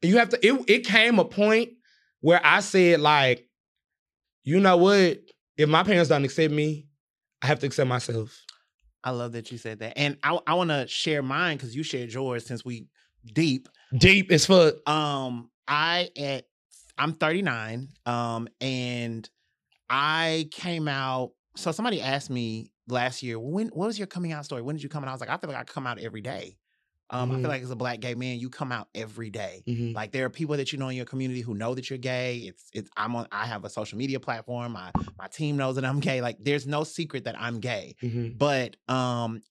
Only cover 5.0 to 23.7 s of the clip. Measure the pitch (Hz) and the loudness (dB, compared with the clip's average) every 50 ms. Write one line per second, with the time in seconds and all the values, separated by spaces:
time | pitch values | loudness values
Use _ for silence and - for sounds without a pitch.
5 | 190 175 147 - - _ _ _ _ _ _ - 151 151 156 160 185 185 214 175 | 6 4 4 0 -8 _ _ _ _ _ _ 2 4 6 6 4 6 6 4 4
6 | 170 139 156 143 139 135 - - 160 156 147 151 151 151 156 147 - _ _ _ | 6 6 4 4 2 0 2 2 2 2 2 0 0 -2 -2 -6 -10 _ _ _
7 | _ _ _ _ _ _ _ _ - 131 151 147 139 143 - - 143 127 123 123 | _ _ _ _ _ _ _ _ 0 0 0 0 0 -4 0 0 0 0 0 -2
8 | - - 120 113 110 113 - - _ - - _ _ _ _ _ _ _ _ _ | -4 -4 -6 -6 -6 -8 -12 -20 _ -20 -20 _ _ _ _ _ _ _ _ _
9 | - 127 127 120 120 120 117 117 113 - 127 117 - 117 110 104 110 110 117 - | -10 -8 -6 -6 -6 -8 -8 -10 -12 -12 -14 -12 -12 -12 -12 -10 -12 -12 -4 -2
10 | 147 143 139 139 - 143 160 175 - - 160 175 180 170 156 143 131 113 - - | -2 -2 -2 -2 -4 -2 -2 -2 0 0 0 2 2 2 0 0 -2 -4 -6 -4
11 | - 170 156 147 135 131 135 147 175 175 156 135 131 123 110 135 156 - - 131 | -2 -2 -2 -2 -2 -2 -2 -2 -2 -2 -2 -4 -8 -10 -8 -8 -8 -6 -6 -8
12 | 123 117 110 127 135 131 123 120 113 - 127 113 - 127 123 117 - _ _ _ | -8 -8 -6 -6 -4 -4 -4 -6 -6 -8 -10 -10 -8 -10 -12 -12 -12 _ _ _
13 | _ _ _ _ _ 117 110 127 165 165 131 131 - - _ _ _ _ - 127 | _ _ _ _ _ -6 0 2 2 2 2 0 -4 -10 _ _ _ _ 2 6
14 | - 185 190 202 190 190 180 156 - - 185 185 170 156 143 - _ - 151 156 | 8 8 8 8 6 6 4 4 6 8 8 8 8 8 6 2 _ -2 0 0
15 | 151 147 143 139 135 127 123 120 117 _ _ _ _ - 143 147 156 165 170 175 | 0 0 -2 -2 -4 -4 -6 -8 -10 _ _ _ _ -2 0 0 2 2 0 0
16 | 180 - _ - 143 139 139 127 - _ _ _ _ _ _ - _ _ _ - | -2 -4 _ -8 -6 -4 -4 -6 -8 _ _ _ _ _ _ -20 _ _ _ -2
17 | 135 151 160 - 175 156 160 185 202 170 123 117 110 110 113 120 131 135 - _ | -2 -2 0 0 0 0 0 0 0 -2 -2 -4 -6 -8 -8 -10 -10 -12 -16 _
18 | _ 120 120 120 120 117 117 113 117 120 _ _ 127 131 131 127 127 123 123 120 | _ -4 -2 -2 -2 -2 -2 -4 -6 -8 _ _ -6 -4 -4 -4 -4 -4 -4 -6
19 | 120 117 113 113 107 - _ _ _ _ _ _ _ _ _ _ _ _ 120 135 | -6 -6 -8 -8 -12 -16 _ _ _ _ _ _ _ _ _ _ _ _ 0 0
20 | 143 156 156 160 165 165 160 160 160 151 - - - 180 175 165 156 151 139 135 | 2 2 0 0 0 0 0 -2 -4 -6 -8 -10 -8 -6 -4 -4 -2 -4 -2 -4
21 | 135 131 131 131 127 - _ _ _ _ _ - - 180 160 - 214 247 214 160 | -4 -4 -4 -4 -4 -6 _ _ _ _ _ -8 -6 -6 -4 -2 -2 -4 -4 -4
22 | 107 131 135 139 139 - 135 123 117 113 110 110 113 - _ _ _ - 123 123 | -2 -2 -2 -4 -4 -4 -6 -4 -4 -4 -6 -8 -10 -14 _ _ _ -4 -2 -2
23 | 123 127 123 - - 127 117 113 113 131 160 196 220 220 | -2 -2 -4 -6 -8 -8 -8 -8 -6 -6 -4 -4 -4 -4